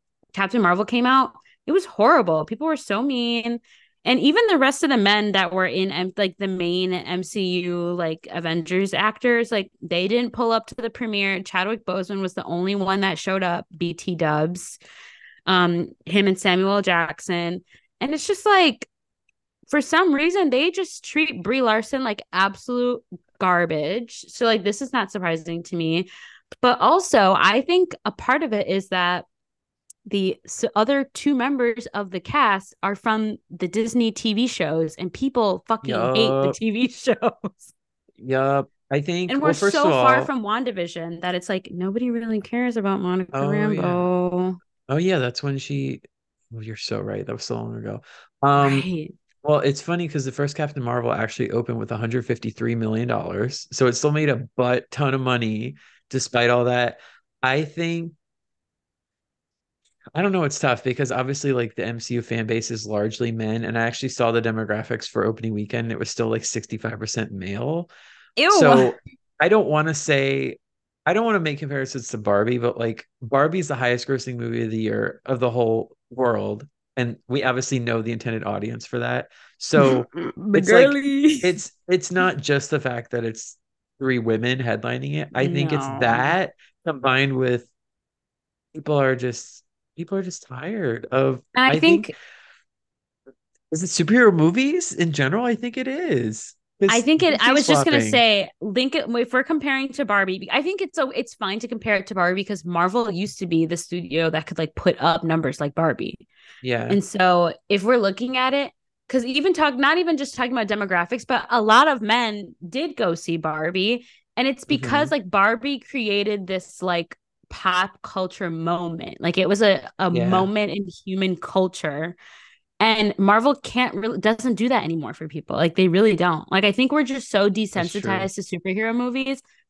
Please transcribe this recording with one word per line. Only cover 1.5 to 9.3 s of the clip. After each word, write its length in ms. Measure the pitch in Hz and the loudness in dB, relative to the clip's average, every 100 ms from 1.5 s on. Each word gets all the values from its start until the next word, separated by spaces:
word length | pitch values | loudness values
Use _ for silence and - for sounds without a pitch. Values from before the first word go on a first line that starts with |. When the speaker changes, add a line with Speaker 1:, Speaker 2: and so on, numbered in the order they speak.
| _ - | _ 0
Speaker 1:
it 60 | |
was 120 | 359 | 0
horrible. 600 | - - 226 320 180 156 | 0 2 6 6 4 0
People 240 | 151 226 320 | 0 -4 -2
were 80 | 302 | -2
so 260 | - 202 | -2 -2
mean. 560 | 277 254 233 233 233 233 _ _ _ _ | -2 -2 -2 -2 -4 -6 _ _ _ _
And 140 | - 254 | 0 2
even 260 | 277 370 453 | 4 4 4
the 100 | 330 | 4
rest 240 | 269 269 | 2 2
of 80 | 311 | 2
the 60 | 247 | 4
men 360 | 202 208 208 | 4 4 2
that 200 | 196 175 | 0 0
were 140 | 185 180 | 0 0
in 240 | 143 190 | 0 -2
M-, 200 | 175 185 190 | -2 -4 -2
like, 200 | 196 - | -4 -2
the 100 | 196 | -6
main 440 | 185 175 180 185 | -2 -2 -2 -2
M 320 | 180 - 180 | -2 -4 -6
C 360 | 180 208 185 180 | -6 -4 -2 -2
U, 300 | 175 175 170 | -2 -4 -4
like, 360 | 175 165 160 - | -2 -4 -6 -10
Avengers 640 | 175 170 170 160 185 196 | -6 -4 -2 0 0 0
actors, 560 | 196 214 220 247 | 0 -2 0 2